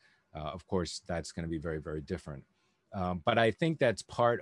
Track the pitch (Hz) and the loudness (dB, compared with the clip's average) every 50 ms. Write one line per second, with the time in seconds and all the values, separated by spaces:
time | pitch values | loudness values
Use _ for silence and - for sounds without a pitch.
0 | _ _ _ _ _ _ - 76 76 76 73 87 - - 101 92 85 80 - - | _ _ _ _ _ _ -12 -10 -8 -8 -8 -10 -8 -2 -2 0 0 -2 -4 -8
1 | - - 87 82 78 - - 85 82 82 82 80 76 85 78 78 73 80 78 78 | -8 -6 -6 -6 -6 -6 -8 -8 -6 -4 -4 -4 -4 -4 -4 -4 -4 -6 -6 -6
2 | 73 - 95 - - 82 73 65 - _ _ _ _ _ _ _ _ _ - 98 | -6 -6 -6 -6 -6 -8 -12 -12 -14 _ _ _ _ _ _ _ _ _ -6 -4
3 | 90 90 90 87 - 117 113 113 113 113 104 - 170 160 160 - 143 120 107 - | -2 -2 -2 0 2 2 4 6 6 6 4 2 0 0 2 4 4 4 4 2
4 | - - - - 120 120 120 98 | -4 -6 0 2 4 4 4 2